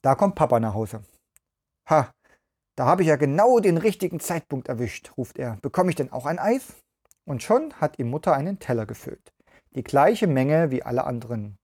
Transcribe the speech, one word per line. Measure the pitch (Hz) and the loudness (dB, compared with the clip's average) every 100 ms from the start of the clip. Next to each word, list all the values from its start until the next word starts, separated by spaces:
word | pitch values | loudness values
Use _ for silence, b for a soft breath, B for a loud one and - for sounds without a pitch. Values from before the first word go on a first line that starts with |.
Da | 135 | 2
kommt | 135 202 | 2 0
Papa | - 147 120 | 2 2 2
nach | 113 | 2
Hause. | 104 110 110 101 _ _ _ _ _ _ _ - | -4 -6 -10 -18 _ _ _ _ _ _ _ 2
„Ha, | 156 123 _ _ _ _ _ _ | 2 2 _ _ _ _ _ _
da | - 127 | -2 2
habe | 185 | 4
ich | 165 | 4
ja | 143 | 4
genau | 143 151 226 240 | 2 4 4 6
den | 202 165 | 4 2
richtigen | 208 196 180 160 | 0 0 -6 -6
Zeitpunkt | - 170 - 131 - | -6 -6 -4 -8 -6
erwischt“, | 117 120 - - - | -4 -4 -8 -14 -10
ruft | 123 - | -8 -6
er. | 127 107 | -8 -6
„Bekomme | 135 - 185 | -4 0 0
ich | - | 0
denn | 123 | -4
auch | - | -4
ein | 135 170 | -6 -2
Eis?“ | 208 262 - - _ _ _ _ - | 0 -2 -4 -20 _ _ _ _ -10
Und | 127 | -10
schon | - 233 311 | 0 -2 -2
hat | - 151 - | -4 -6 -4
ihm | 120 | -6
Mutter | 143 185 | -4 0
einen | 143 165 196 | 0 0 -8
Teller | - 117 107 | -4 -4 -4
gefüllt. | 110 - - _ _ b b b | -10 -14 -16 _ _ b b b
Die | 135 | -12
gleiche | - 139 151 226 196 | 0 4 4 4 0
Menge | 135 131 156 165 | 2 2 2 2
wie | 127 | -2
alle | - 123 | -2 -4
anderen. | - 123 113 117 101 98 | -4 -6 -8 -8 -10 -14